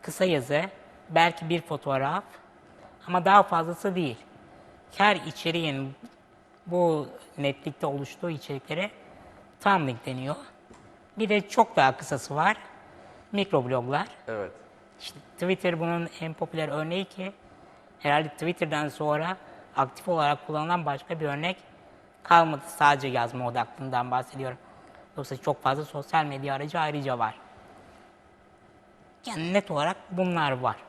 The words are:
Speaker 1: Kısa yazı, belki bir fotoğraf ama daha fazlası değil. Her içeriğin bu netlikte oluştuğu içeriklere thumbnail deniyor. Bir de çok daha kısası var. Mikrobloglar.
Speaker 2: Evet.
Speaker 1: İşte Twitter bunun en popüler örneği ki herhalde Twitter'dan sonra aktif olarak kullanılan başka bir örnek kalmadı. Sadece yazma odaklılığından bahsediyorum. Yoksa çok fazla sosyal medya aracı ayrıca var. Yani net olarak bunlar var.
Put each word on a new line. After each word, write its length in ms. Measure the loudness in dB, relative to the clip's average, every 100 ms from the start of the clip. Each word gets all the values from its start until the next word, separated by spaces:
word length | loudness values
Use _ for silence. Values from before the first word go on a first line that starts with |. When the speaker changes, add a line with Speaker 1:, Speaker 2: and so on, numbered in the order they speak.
Speaker 1:
Kısa 220 | -12 -2
yazı, 380 | 2 2 2 -2 -2 -10 -20 -20 0
belki 400 | 4 4 2 -2
bir 120 | -2
fotoğraf 640 | -2 -8 -2 -2 0 -4 -8 -20 -20 -20 -20 -20 -20 -20 -2
ama 180 | 0
daha 180 | 8 8
fazlası 520 | 8 2 0 -2 -2
değil. 220 | 0 -2 -4 -14 -20 -20 -20 -20 -20 -20 4
Her 200 | 4 4
içeriğin 800 | -2 -6 -2 0 -2 -2 -6 -10 -20 -20 -20 -20 -20 -20 -4
bu 400 | 2 4 2 -2 -12 -18 -4
netlikte 480 | -2 -2 -8 -4 -4
oluştuğu 440 | -4 -8 -8 -8
içeriklere 600 | -8 -8 -10 -6 -6 -6 -8 -20 -20 -20 -20 -20 -2
thumbnail 360 | 2 4 2 -4 -8
deniyor. 300 | -8 -6 -8 -10 -20 -20 -20 -20 -20 -20 -6
Bir 100 | 0
de 200 | 0 0
çok 280 | 2 4 6
daha 200 | 4 4
kısası 380 | -6 -6 -4
var. 220 | 0 2 2 -6 -20 -20 -20 -20 -20 -6
Mikrobloglar. 760 | -2 2 2 2 -2 0 -2 -4 -10 -10
Speaker 2:
Evet. 240 | -6 -6 -10 -20 -20 -20 -18
Speaker 1:
İşte 180 | -18 -18 -20
Twitter 460 | -6 -2 0 0 -2
bunun 280 | -2 -2 -4 -8
en 140 | -10
popüler 340 | -8 -6 -4 -4
örneği 360 | -4 -4 -4
ki 280 | -6 -10 -12 -12 -20 -20 -20 -20 -20 -6
herhalde 300 | 2 2 0
Twitter'dan 600 | -4 -4 -2 -2 -2 -4
sonra 480 | -4 -2 0 -2 -6 -12 -20 -10 -2
aktif 320 | -2 -2 -2
olarak 380 | 2 2 0 -2
kullanılan 400 | -4 0 -2 -2
başka 340 | -6 -6 -4
bir 60 | -4
örnek 300 | -2 -4 -6 -12 -20 -20 -20 -20 _
kalmadı. 400 | 6 6 8 0 -6
Sadece 420 | 4 4 6 2
yazma 380 | -2 -2 -4 -4
odaklılığından 640 | -2 -4 -6 -4 -4 -2
bahsediyorum. 480 | -2 -4 -8 -8 -8 -16 -20 -20 -20 -18 -12
Yoksa 200 | -10 -6
çok 260 | -2 0
fazla 220 | 0 0
sosyal 400 | -4 -10 0 0
medya 300 | 0 -4 -4
aracı 260 | -4 -4 -2
ayrıca 380 | -2 -2 -2 0
var. 160 | -2 -4 -20 -20 -20 -20 -20 -20 -20 -20 _ _ -20 -20 -20 -20 -20 _ -20 -18 -10
Yani 260 | -6 0
net 180 | 0 0
olarak 260 | -2 0 -2 -8
bunlar 420 | -2 0 2 0
var. 240 | 0 -2 -4